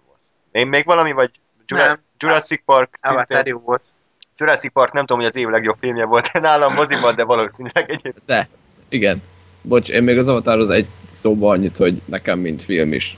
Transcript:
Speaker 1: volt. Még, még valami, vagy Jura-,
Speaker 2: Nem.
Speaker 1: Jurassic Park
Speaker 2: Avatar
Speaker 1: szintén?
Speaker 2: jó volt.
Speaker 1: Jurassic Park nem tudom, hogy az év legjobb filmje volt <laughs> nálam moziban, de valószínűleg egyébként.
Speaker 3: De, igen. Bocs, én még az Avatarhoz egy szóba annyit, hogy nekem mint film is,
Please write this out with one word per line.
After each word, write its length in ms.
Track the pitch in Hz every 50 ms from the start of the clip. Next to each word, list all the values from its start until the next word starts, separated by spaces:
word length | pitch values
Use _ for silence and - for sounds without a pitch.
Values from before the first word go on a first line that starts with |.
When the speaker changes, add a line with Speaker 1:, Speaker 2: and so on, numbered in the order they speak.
| 65 _
Speaker 1:
volt. 120 | _ _ _ _ _ _ _ _
Még, 160 | - 113 123 135
még 180 | 139 143 151
valami, 260 | 165 175 170 160 156
vagy 200 | 139 135 127 123 _ _ _ _ _ _ _
Jura-, 200 | - 139 135 123 147
Speaker 2:
Nem. 160 | 151 - _ _ _ -
Speaker 1:
Jurassic 440 | 147 160 156 156 151 - 151 139 _
Park 320 | - 139 131 127 - - -
Speaker 2:
Avatar 240 | - 135 131 127 123 -
Speaker 1:
szintén? 260 | 131 135 135 135 123
Speaker 2:
jó 60 | 120
volt. 240 | 117 117 123 127 - _ _ _ _ _ _ _ - - _ -
Speaker 1:
Jurassic 340 | 151 151 147 - - 135
Park 200 | - 135 127 - -
nem 120 | 143 139
tudom, 120 | 127 127 120
hogy 80 | 117 113
az 60 | 113
év 120 | 131 120 113
legjobb 300 | 110 113 110 110 107 -
filmje 260 | - 127 120 117 110
volt 280 | 110 117 120 123 - - 175
<laughs> 20 |
nálam 320 | 156 156 151 147 147 135 -
moziban, 420 | 143 151 143 143 123 123 120 113
de 80 | 113 117
valószínűleg 680 | 110 120 117 110 101 - - 127 113 - - - -
egyébként. 320 | 135 - - 135 - - -
Speaker 3:
De, 240 | - 127 110 - - _ _ _ _ _ _ _ _
igen. 340 | - 123 104 98 90 - - - - _ _ _ _ _
Bocs, 280 | - 117 120 120 - -
én 140 | - 117 120
még 140 | 123 120 127
az 100 | 127 135
Avatarhoz 420 | 131 117 110 123 113 110 113 98
egy 180 | 87 107 101 - - - - -
szóba 420 | - - - 110 107 107 101 104
annyit, 260 | 101 92 98 90 - -
hogy 240 | 95 90 90 - -
nekem 340 | - 85 92 - - 92 90
mint 220 | 90 82 78 69
film 320 | - - 92 82 78 76 76
is, 240 | 65 - - -